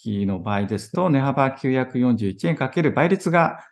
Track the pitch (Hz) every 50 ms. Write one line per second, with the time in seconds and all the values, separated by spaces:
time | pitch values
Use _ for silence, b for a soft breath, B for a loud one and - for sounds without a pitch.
0 | - 113 104 101 101 98 98 87 85 107 104 101 101 98 107 101 - - - 175
1 | 185 185 147 135 135 139 135 147 135 131 131 - - 131 131 131 127 127 - 123
2 | 123 127 120 110 104 98 95 - - 170 160 - 139 131 - 175 165 139 - -
3 | 151 170 190 185 - 175 165 175 165 - - B B B